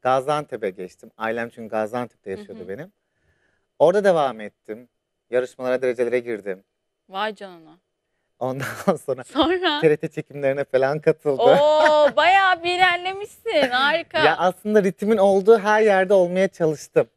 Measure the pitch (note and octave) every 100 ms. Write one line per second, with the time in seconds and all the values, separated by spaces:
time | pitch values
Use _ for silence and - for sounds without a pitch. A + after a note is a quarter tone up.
0 | B2 C3+ C3 D3+ D3 A#2 G#2+ F#2 F#2 _
1 | - _ A2 A#2 A#2 - A2+ A2 G#2+ B2
2 | A#2+ _ G#2 F#2+ G#2 G#2+ F2+ G#2 F#3 _
3 | _ _ _ _ _ _ _ _ D3+ G3
4 | G3 E3 C3+ A2 G#2 _ - G#2+ B2 _
5 | _ _ _ B2 B2+ - B2+ B2+ B2+ A#2+
6 | A#2+ B2 A#2 G#2+ G2 F#2 _ _ _ _
7 | _ F#3+ G#3+ G3+ G3 F3 D#3+ E3 _ _
8 | _ _ _ _ B2+ C3 C3+ C3+ - D#3+
9 | - C3 A#2+ C4+ D#4 F#4 F4+ D4 D#3+ D3+
10 | D#3+ - - C#3+ C#3 C#3 C#3 B2+ C3+ D3+
11 | D#3+ D3+ D3 C3+ A#3+ C#4 D4+ D4+ D#4 D4+
12 | D4 D4 D#4+ G4 F#4+ F4 F4 F4+ F#4 F4
13 | F4+ G4 G4+ - A4+ E4+ C4 B3 C#4+ D#4+
14 | D#4+ D#4 G#3 D#3+ F3 - G#3 G#3+ F#3+ -
15 | G3+ A3 G3 G3 F#3+ A3+ G3+ G#3+ A3 F#3+
16 | F#3 G3 F3 F#3 F#3+ _ D#3+ D3+ - D#3+
17 | B2